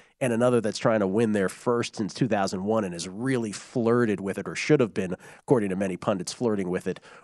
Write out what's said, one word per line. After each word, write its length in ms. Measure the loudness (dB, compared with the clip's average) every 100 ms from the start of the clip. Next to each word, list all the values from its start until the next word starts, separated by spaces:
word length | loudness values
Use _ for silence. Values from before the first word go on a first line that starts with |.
| -20 -4
and 120 | -2
another 260 | 2 4 4
that's 180 | 2 0
trying 220 | 2 2
to 80 | 2
win 240 | 2 2
their 160 | 2 0
first 480 | -2 -2 0 -2 -4
since 180 | -6
two 140 | -2 0
thousand 340 | 0 -2 -2 -2
one 180 | 0
and 80 | -2
has 160 | -6 -10
really 460 | -6 -4 -2 -4
flirted 640 | -8 -6 -2 2 4 4 0
with 180 | -2 -6
it, 120 | -6
or 40 |
should 280 | -4 2 4
have 120 | 4
been, 220 | -2 -4 -6 -10 -8
according 300 | 2 2 2
to 80 | 0
many 180 | -2 -2
pundits, 380 | -2 -2 -4
flirting 360 | -2 0 0 -2
with 180 | -2 -4
it 120 | -6 -10 -20